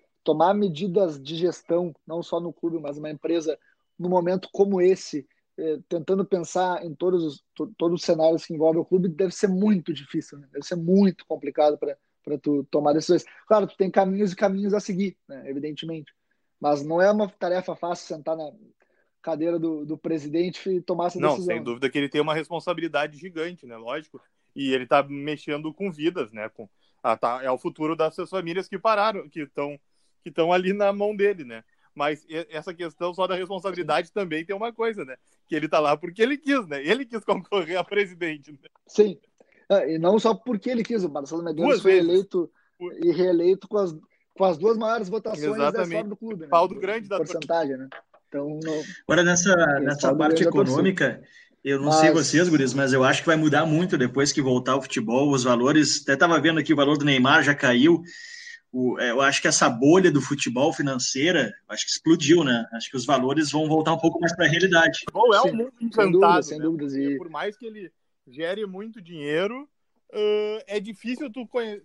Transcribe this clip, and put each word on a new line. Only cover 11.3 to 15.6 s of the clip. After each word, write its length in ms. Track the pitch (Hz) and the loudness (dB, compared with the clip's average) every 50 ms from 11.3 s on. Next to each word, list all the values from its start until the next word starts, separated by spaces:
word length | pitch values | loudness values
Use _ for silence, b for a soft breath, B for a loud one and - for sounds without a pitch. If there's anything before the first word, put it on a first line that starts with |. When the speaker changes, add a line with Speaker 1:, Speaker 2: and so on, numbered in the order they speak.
| 160 143 139 143 - 156 151 151 147 - | -10 -8 -6 -6 0 2 2 2 2 2
Speaker 1:
pra, 200 | - 143 143 - _ _ _ _ _ | -2 -6 -6 -8 _ _ _ _ _
pra 140 | - 147 135 | -8 -8 -4
tu 300 | - 147 147 143 139 - | -2 0 0 0 -2 -2
tomar 240 | - 151 147 147 147 | -2 0 2 2 2
decisões. 320 | 160 151 - 180 156 - b b b b _ | 2 2 2 2 2 2 b b b b _
Claro, 200 | 214 214 196 - | 4 4 4 0
tu 80 | - | -2
tem 140 | - 196 185 | -2 -2 0
caminhos 420 | - 214 190 185 190 202 208 190 | 2 2 2 2 2 0 0 -2
e 40 | 175 | 0
caminhos 380 | - 214 196 190 196 202 202 196 | 0 0 0 0 0 0 0 -2
a 60 | 208 | -2
seguir, 380 | 190 - 190 175 202 190 170 _ _ _ | -2 -4 -4 -2 -2 -4 -4 _ _ _
né? 160 | 139 131 127 139 | -18 -16 -12 -10
Evidentemente. 640 | 135 143 | -8 -8